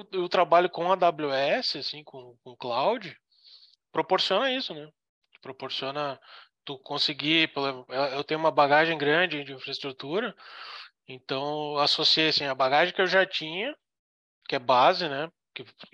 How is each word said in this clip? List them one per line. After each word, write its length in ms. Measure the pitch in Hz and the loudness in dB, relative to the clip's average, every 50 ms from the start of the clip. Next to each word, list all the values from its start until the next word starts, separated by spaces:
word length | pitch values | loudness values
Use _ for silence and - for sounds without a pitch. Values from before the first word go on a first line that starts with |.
| 202 - - | -12 -8 -6
o 140 | 185 180 175 | -4 -4 0
trabalho 400 | - 190 175 160 165 175 180 180 | 2 2 4 6 6 6 4 4
com 200 | - - 165 180 | 0 -2 0 0
a 40 | 190 | 2
A 20 | |
W 360 | 185 175 170 165 151 156 143 | 4 4 2 2 2 -4 -2
S, 460 | 135 131 135 143 190 254 240 - - 151 | 0 0 0 0 0 0 -2 -4 -6 -6
assim, 260 | 131 - - 151 151 | -8 -10 -12 -12 -16
com, 320 | - - 131 123 123 120 _ _ | -18 -18 -18 -18 -18 -20 _ _
com 120 | 127 123 | -20 -18
cloud, 600 | _ - 127 117 120 143 185 226 254 202 160 120 _ _ _ _ _ _ - - - - _ _ _ _ _ | _ -8 -4 -2 0 2 0 0 -2 -6 -12 -18 _ _ _ _ _ _ -20 -20 -20 -20 _ _ _ _ _
proporciona 600 | _ 160 160 - 185 180 - - 190 196 262 269 | _ -6 -2 0 0 0 2 2 0 0 0 0
isso, 220 | 254 262 254 - 180 | -2 -4 -6 -8 -10
né? 160 | 151 147 156 _ _ _ _ _ _ _ _ _ _ | -12 -14 -18 _ _ _ _ _ _ _ _ _ _
Proporciona 760 | _ 135 131 - 135 127 - - 139 135 139 147 147 143 131 - _ - - - - _ _ _ _ | _ -16 -14 -12 -10 -8 -8 -6 -6 -6 -4 -4 -4 -6 -6 -10 _ -20 -20 -20 -20 _ _ _ _
tu 120 | - 143 - | -14 -14 -14
conseguir, 760 | _ - 143 143 - - 151 139 143 147 160 165 160 151 - | _ -8 -4 -2 -2 -2 -2 -2 0 2 2 2 2 2 0
pelo, 320 | 147 139 135 131 127 127 _ | -4 -4 -4 -4 -6 -10 _
eu, 140 | 127 131 143 | -4 -2 -2
eu 200 | 139 127 139 143 | -2 -2 -6 -4
tenho 160 | - 156 156 | -4 -4 2
uma 120 | 160 160 | 2 2
bagagem 460 | 143 143 147 139 143 151 160 165 165 151 | 4 6 6 6 6 6 6 4 2 0
grande 460 | 143 143 151 165 185 180 151 147 143 | 0 2 2 2 2 0 -2 -6 -8
de 100 | 135 139 | -10 -14
infraestrutura, 840 | 131 - 139 135 - - 143 127 - - 135 156 202 240 220 - - - - - - - - - - - - _ _ _ _ | -14 -12 -12 -12 -10 -10 -10 -10 -10 -10 -6 -4 -4 -4 -6 -8 -12 -20 -20 -18 -18 -16 -16 -16 -16 -18 -20 _ _ _ _
então 640 | 131 131 _ - 139 135 139 147 151 151 151 147 147 | -18 -18 _ -8 -6 -4 -4 -4 -4 -6 -6 -4 0
eu 60 | 143 | 0
associei, 500 | 143 143 - - 156 147 - 156 160 156 | 2 2 2 2 2 2 2 4 2 2
assim, 160 | 147 - 147 | 2 0 -2
a 80 | 139 131 | -2 0
bagagem 400 | 131 135 131 139 147 170 180 175 | 0 2 4 4 4 4 2 2
que 80 | - | 0
eu 60 | 190 180 | 0 2
já 180 | 180 190 185 | 4 2 2
tinha, 500 | 180 - - 160 156 160 185 214 277 311 - _ _ _ _ _ _ _ _ _ _ _ _ _ - | 2 -2 -8 -8 -6 -6 -6 -6 -6 -8 -12 _ _ _ _ _ _ _ _ _ _ _ _ _ -6
que 80 | - | -6
é 40 | 135 | -6
base, 480 | 127 123 131 123 131 160 185 180 180 151 | 0 2 4 6 6 6 6 4 -2 -4
né? 240 | 139 139 151 165 - _ _ _ _ | -4 -4 -6 -8 -10 _ _ _ _
Que 120 | - - - _ _ - - | -18 -18 -18 _ _ -20 -20